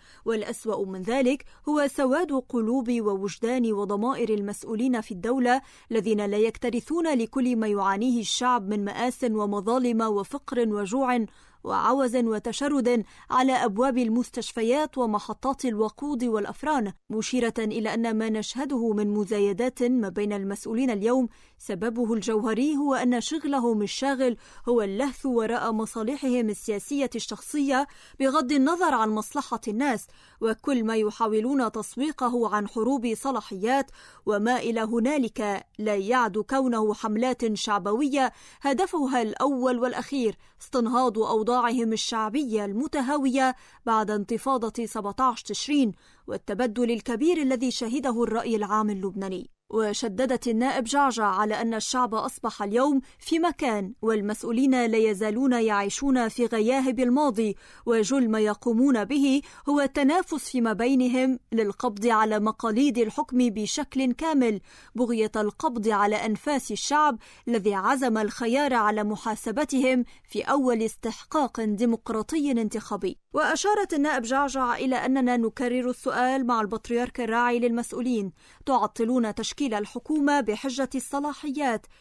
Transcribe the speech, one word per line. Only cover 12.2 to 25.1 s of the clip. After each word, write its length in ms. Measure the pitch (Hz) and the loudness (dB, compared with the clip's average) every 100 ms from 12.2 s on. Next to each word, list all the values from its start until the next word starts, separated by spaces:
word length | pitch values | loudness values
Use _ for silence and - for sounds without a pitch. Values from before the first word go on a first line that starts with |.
| 233 214 233 220 285 285 240 247 - - - | 0 0 -4 -4 0 2 4 2 0 -10 -2
على 220 | 247 262 | 2 4
أبواب 460 | 254 240 196 262 247 | 4 2 2 0 2
المستشفيات 1000 | 233 233 240 - 214 - 226 269 302 262 | 2 0 -2 -6 -8 -2 0 2 0 -2
ومحطات 640 | 233 208 - 214 262 269 | -2 -2 -4 -4 -4 -2
الوقود 600 | 254 208 214 - 285 277 | -2 -2 -2 -4 -6 -2
والأفران، 680 | 247 214 202 - 294 294 208 - - | 0 0 -2 -6 -2 0 -2 -6 -8
مشيرة 440 | 214 214 254 233 226 | -6 -2 0 0 -2
إلى 360 | 220 220 214 | -4 -2 -2
أن 240 | 196 226 220 | -2 0 0
ما 100 | 220 | -2
نشهده 640 | 214 208 247 277 269 226 | -2 -4 -6 -4 -2 0
من 220 | 208 208 | 0 0
مزايدات 680 | 208 196 214 202 190 247 - | 0 -2 0 0 0 -2 0
ما 260 | 247 254 202 | 0 2 0
بين 240 | 180 208 | -2 -2
المسؤولين 580 | 208 196 202 - 226 269 | -2 -4 -6 -4 -2 0
اليوم 380 | 208 214 254 240 - - _ | 0 2 2 0 -6 -20 _
سببه 560 | - 190 220 226 233 | -10 -4 -4 -2 -2
الجوهري 640 | 226 185 220 226 220 285 294 | 0 0 0 0 0 0 0
هو 180 | 285 | 0
أن 260 | 262 247 247 | 2 2 0
شغلهم 600 | - 311 285 277 240 220 | -2 -4 -2 0 0 0
الشاغل 540 | 202 - 269 262 262 233 - - - | -2 -2 -2 0 0 -2 -10 -10 0
هو 140 | 240 | 0
اللهث 440 | 202 196 277 | 0 -2 -4